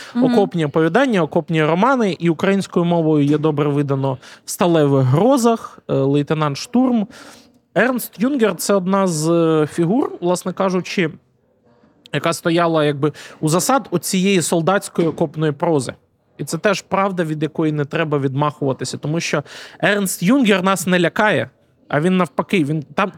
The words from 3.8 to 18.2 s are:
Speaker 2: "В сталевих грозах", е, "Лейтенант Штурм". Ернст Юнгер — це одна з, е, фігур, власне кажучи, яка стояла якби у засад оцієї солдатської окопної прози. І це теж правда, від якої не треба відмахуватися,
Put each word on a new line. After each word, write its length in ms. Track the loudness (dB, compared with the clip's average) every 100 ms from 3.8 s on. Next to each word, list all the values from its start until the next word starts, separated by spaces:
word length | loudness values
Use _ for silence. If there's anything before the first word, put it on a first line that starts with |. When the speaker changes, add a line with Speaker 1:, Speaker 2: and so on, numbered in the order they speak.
| -2 -2 -2 -6 -10 -20 -10
Speaker 2:
"В 60 |
сталевих 520 | 0 2 4 4 4 4
грозах", 720 | 4 4 4 2 0 -4 -16 -6
е, 40 |
"Лейтенант 640 | -2 0 0 0 -2 -2 -4
Штурм". 500 | -4 0 2 0 -2 -8 -20 -20 -20 _ _ 0
Ернст 360 | 0 0 -6 -4
Юнгер — 360 | -2 0 0 0
це 160 | 0
одна 340 | 0 2 0 0
з, 220 | 0 0
е, 380 | 2 2 2 0
фігур, 380 | 0 0 0 -2 -4
власне 320 | -4 -2 -4
кажучи, 560 | -2 -2 -2 -4 -2 -4 -4 _ _ _ _ _ _ _ _ -8
яка 200 | -4 -2
стояла 520 | -2 -2 0 2 2 0
якби 260 | 0 -4 -4 -18 -6
у 100 | -2
засад 380 | 0 2 0 0
оцієї 500 | -6 -2 -2 2 2
солдатської 680 | 0 0 2 0 -2 -2 -2
окопної 440 | 0 -4 -2 -4
прози. 420 | -2 0 0 -2 -12 _ _ _ -14
І 60 |
це 140 | -10 -2
теж 240 | 0 0
правда, 420 | -2 -2 -2 -2
від 200 | -4 -4
якої 280 | -6 -2 -2
не 140 | -2 -4
треба 340 | -2 -2
відмахуватися, 800 | -2